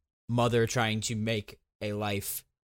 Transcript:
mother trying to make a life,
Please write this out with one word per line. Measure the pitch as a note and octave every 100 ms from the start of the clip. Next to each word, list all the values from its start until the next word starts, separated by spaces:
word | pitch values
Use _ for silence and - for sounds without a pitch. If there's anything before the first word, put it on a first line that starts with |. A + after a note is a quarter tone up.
| _ _ -
mother | A#2+ A#2+ A#2 A2+
trying | B2+ A2 A2
to | G#2 A2
make | A2 A2+ - - _ _
a | G#2
life, | G#2 G#2 G2+ - - - _ _